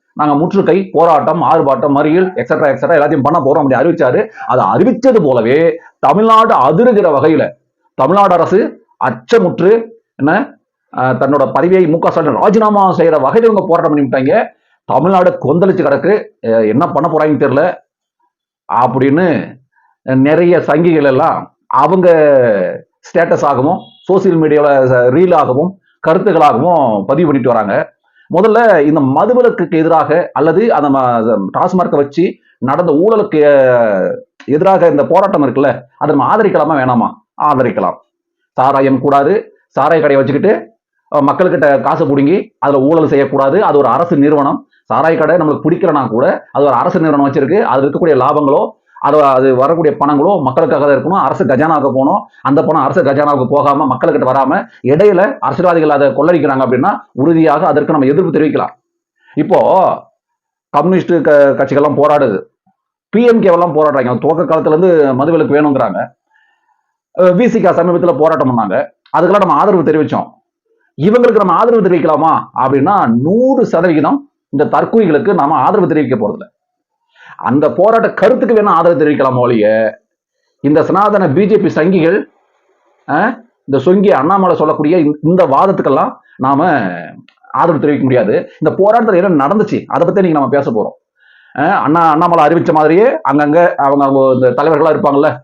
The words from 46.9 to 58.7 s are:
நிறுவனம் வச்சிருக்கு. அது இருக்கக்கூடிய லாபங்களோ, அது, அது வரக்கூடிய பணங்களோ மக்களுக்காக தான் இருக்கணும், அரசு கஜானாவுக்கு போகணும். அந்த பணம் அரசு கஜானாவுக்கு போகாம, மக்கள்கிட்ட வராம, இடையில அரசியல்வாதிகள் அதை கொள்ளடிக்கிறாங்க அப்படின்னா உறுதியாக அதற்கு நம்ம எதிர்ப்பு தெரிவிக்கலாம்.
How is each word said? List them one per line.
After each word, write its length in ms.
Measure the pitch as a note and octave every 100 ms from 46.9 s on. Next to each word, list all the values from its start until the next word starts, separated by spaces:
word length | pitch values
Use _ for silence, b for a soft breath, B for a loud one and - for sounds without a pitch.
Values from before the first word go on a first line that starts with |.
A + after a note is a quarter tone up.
| F#3
நிறுவனம் 320 | D#3 C#3+ C#3
வச்சிருக்கு. 300 | D3 C#3 G3
அது 260 | A3+ C3 C#3
இருக்கக்கூடிய 280 | C#3+ E3 C3+
லாபங்களோ, 540 | C3 D3 C#3+ D3+ A#3+ - B B
அது, 240 | C#3+ D3+
அது 320 | C#3+ B2+ C3+ B2+
வரக்கூடிய 400 | C#3 E3 D#3 -
பணங்களோ 420 | D3 C#3+ E3 G3
மக்களுக்காக 440 | B2+ C3+ D#3+ D#3 C#3+
தான் 100 | C#3
இருக்கணும், 280 | D3 F#3+
அரசு 220 | C3+ - D3+
கஜானாவுக்கு 460 | B2+ D#3 D3+ C3+
போகணும். 300 | B2+ C3+ G3+ - b
அந்த 220 | C3 C#3+
பணம் 180 | D3 D#3
அரசு 220 | C3+ C#3
கஜானாவுக்கு 440 | C#3 C3+ D3 C#3+ B2+
போகாம, 360 | - C#3+ C#3 C#3+
மக்கள்கிட்ட 380 | B2 E3 D3
வராம, 280 | B2+ C3+ C3 F3+ A#3 b
இடையில 540 | A#2+ D3+ G#3 F3+ G#3 -
அரசியல்வாதிகள் 500 | C3 B2+ F3+ E3+ D#3
அதை 180 | C#3+ C#3
கொள்ளடிக்கிறாங்க 540 | C3 D#3 E3+ C#3+ C3+
அப்படின்னா 360 | B2+ B2 F3+ - -
உறுதியாக 540 | - D3+ E3 D#3+ D3 E3+
அதற்கு 260 | D3 -
நம்ம 160 | D#3 C3
எதிர்ப்பு 320 | D3+ E3+ D3+
தெரிவிக்கலாம். 340 | D#3 B2 -